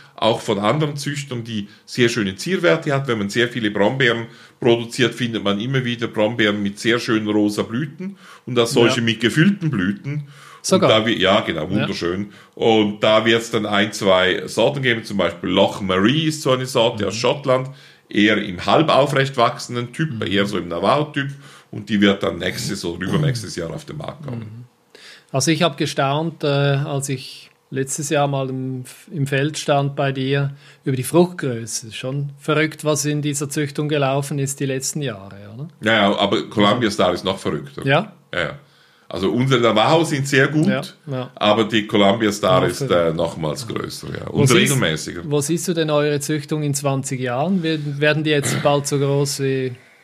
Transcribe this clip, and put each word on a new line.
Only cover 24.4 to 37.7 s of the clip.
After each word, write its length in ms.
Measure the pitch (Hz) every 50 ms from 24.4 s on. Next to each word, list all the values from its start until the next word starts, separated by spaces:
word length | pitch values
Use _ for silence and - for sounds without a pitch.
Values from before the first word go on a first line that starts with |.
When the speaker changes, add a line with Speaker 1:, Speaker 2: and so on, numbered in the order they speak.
Speaker 2:
Mhm. 240 | 110 104 110 117 120 - _ _ _ _ - - - - - - _ _
Also 200 | - 135 - 170
ich 120 | 160 143 175
hab 140 | 165 -
gestaunt, 680 | - 160 139 - - 139 135 139 151 165 165 160 - -
äh, 40 |
als 640 | 147 139 139 143 143 139 139 147 156 143 139 135 143
ich 400 | 135 127 - - - - - - _ _ _ _
letztes 380 | 139 131 135 139 - - 151 143
Jahr 180 | 160 143 143
mal 220 | 143 143 135 135 127
im, 360 | 131 131 131 131 131 127 123 - - - - - -
im 140 | 156 139
Feld 320 | 139 143 135 139 147 143 -
stand 360 | - - 143 143 143 139 139
bei 160 | - 143 139
dir, 420 | 139 135 131 131 139 139 143 139 139 - - - - _ -
über 120 | 147 131
die 60 | 123 123
Fruchtgröße. 920 | - 151 165 180 180 180 - 151 135 120 113 113 110 - - - 110 107
Schon 380 | - - 131 135 143 143 143 - -
verrückt, 440 | - - 156 151 156 156 151 - -
was 180 | 151 151 147 147
in 160 | 151 147 147
dieser 300 | 143 147 143 143 151 139
Züchtung 400 | - 156 147 139 139 - 151 147
gelaufen 480 | 156 147 139 131 135 139 139 - 156 143
ist 200 | 135 135 - -
die 40 | 143
letzten 380 | 135 131 131 135 - - 156 147
Jahre, 340 | 127 107 95 98 101 95 98 101 104 110
oder? 140 | 117 147 175 - - -
Speaker 1:
Ja, 100 | 110 113 107 101 101
ja, 60 | - -
aber 300 | 98 98 - 95 - -
Columbia 420 | - 107 104 101 110 123 120 104
Star 220 | 98 - 98 90 90
ist 120 | 87 -
noch 120 | 92 95 -
verrückter. 460 | - 98 82 73 - -